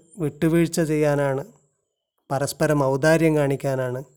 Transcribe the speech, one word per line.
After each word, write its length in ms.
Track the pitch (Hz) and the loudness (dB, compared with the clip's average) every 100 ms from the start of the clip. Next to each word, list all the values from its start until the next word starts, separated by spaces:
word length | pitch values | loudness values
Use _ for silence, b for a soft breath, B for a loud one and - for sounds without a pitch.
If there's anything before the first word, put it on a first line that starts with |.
| _ - | _ -8
വിട്ടുവീഴ്ച 600 | 151 - 165 170 165 170 | -6 -2 0 2 0 0
ചെയ്യാനാണ്, 600 | 156 156 151 143 139 135 175 _ _ _ _ _ _ _ _ | -2 0 0 0 0 -2 -6 _ _ _ _ _ _ _ _
പരസ്പരം 500 | 135 139 - 156 147 | -4 -4 -2 0 2
ഔദാര്യം 500 | 135 135 156 160 160 151 | 0 2 2 4 4 2
കാണിക്കാനാണ് 640 | 139 139 139 131 127 127 147 | 0 -2 -2 -4 -4 -6 -10